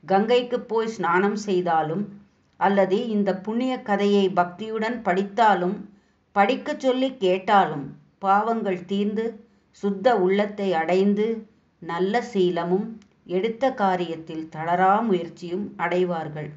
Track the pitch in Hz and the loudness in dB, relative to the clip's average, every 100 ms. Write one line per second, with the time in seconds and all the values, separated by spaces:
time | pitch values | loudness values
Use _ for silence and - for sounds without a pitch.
0 | 151 190 220 247 247 247 - 220 220 - | 2 2 4 2 2 -4 -2 -2 -2 -4
1 | 170 180 202 214 - 180 175 160 156 170 | 0 2 2 -2 -2 -2 0 0 0 -4
2 | 208 - - _ _ _ 196 202 185 196 | -6 -10 -20 _ _ _ 2 4 2 2
3 | 240 208 190 185 - 233 262 254 - 196 | 0 0 0 -2 -4 -2 -2 -4 -2 0
4 | 202 202 190 180 175 - 220 220 220 240 | 4 4 4 2 0 -2 -8 -4 -4 -4
5 | 196 180 196 - 220 185 180 208 - _ | -2 0 -2 2 4 4 0 -4 -10 _
6 | _ _ _ 208 208 262 - 302 262 254 | _ _ _ 2 2 2 -4 -2 0 0
7 | 262 262 185 185 185 202 170 151 139 - | -2 0 0 0 4 4 4 -2 -8 -14
8 | _ _ 196 196 220 226 202 180 180 202 | _ _ 2 2 2 -2 -2 -6 -4 -2
9 | 208 208 226 - - _ _ _ 202 190 | -2 -2 -4 -8 -20 _ _ _ -4 0
10 | 220 233 180 196 208 208 196 165 165 185 | 2 4 2 2 0 -2 -2 0 2 2
11 | 196 202 220 226 - _ _ _ 165 170 | 2 2 0 -4 -10 _ _ _ -8 -2
12 | 190 233 240 202 180 170 170 185 226 - | 0 0 -2 0 2 0 0 -2 -2 -10
13 | - _ - 180 220 226 262 - 196 180 | -20 _ -6 -2 -2 0 -2 2 0 0
14 | 170 160 156 160 160 156 165 175 190 202 | -4 -6 -8 -10 -10 -8 -2 2 4 4
15 | 233 180 165 - 175 185 202 - 170 180 | 2 0 -2 -12 -8 -8 -8 -6 -2 0
16 | 180 170 151 151 151 | 0 -2 -6 -10 -12